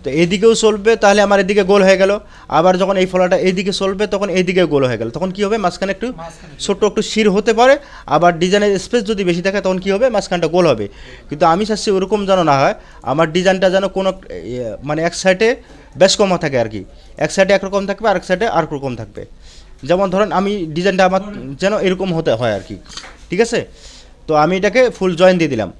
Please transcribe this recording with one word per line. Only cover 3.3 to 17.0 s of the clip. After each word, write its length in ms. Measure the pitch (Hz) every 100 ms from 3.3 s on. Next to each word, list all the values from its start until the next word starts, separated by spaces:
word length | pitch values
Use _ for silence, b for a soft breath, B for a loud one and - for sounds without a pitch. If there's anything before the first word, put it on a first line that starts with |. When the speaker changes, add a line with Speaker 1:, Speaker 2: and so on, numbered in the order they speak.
| 180 185
Speaker 1:
এদিকে 240 | 180 196
চলবে, 320 | 190 196 196 208
তখন 140 | 196 202 185
এদিকে 240 | 185 185 170
গোল 100 | 143 131
হয়ে 100 | 113
গেল। 80 | 113 147
তখন 140 | 185 185
কি 40 | 202
হবে? 100 | 220
মাঝখানে 280 | 185 170 196 190
একটু 120 | 240
Speaker 2:
মাঝখানে 460 | 165 165 - 156 139
Speaker 1:
ছোট্ট 180 | - 190 214
একটু 120 | 208 202
শির 160 | 214 214 190
হতে 160 | 214 220
পারে। 160 | 254 285 B B -
আবার 260 | 151 175 165
ডিজাইনের 300 | 185 202 208 196
স্পেস 180 | - 240 202
যদি 120 | 208
বেশি 180 | 185 175 185
থাকে, 120 | 196
তখন 180 | 190 185
কি 40 | 185
হবে? 120 | 196 262 208
মাঝখানটা 320 | - 180 165
গোল 100 | 170 175
হবে। 140 | 117 101 B B B B
কিন্তু 160 | 147 175
আমি 120 | 165 214
চাচ্ছি 200 | 214 -
ওরকম 300 | 190 190 202 196
যেন 120 | 190 160
না 60 | 139
হয়, 140 | 156 220 B B
আমার 240 | - 143 165 165
ডিজাইনটা 320 | 185 185 190
যেন 100 | 190 190
কোনো, 220 | 190 190 185 - 90 87
ইয়ে, 140 | 123 117 87 131
মানে, 120 | 156 165
এক 60 | 165
সাইডে 260 | 190 185 220 269 B B B 127
বেশ 120 | 190 -
কম 120 | 196 170
থাকে 120 | 156 131
আর 60 | 113
কি, 120 | 104 92 b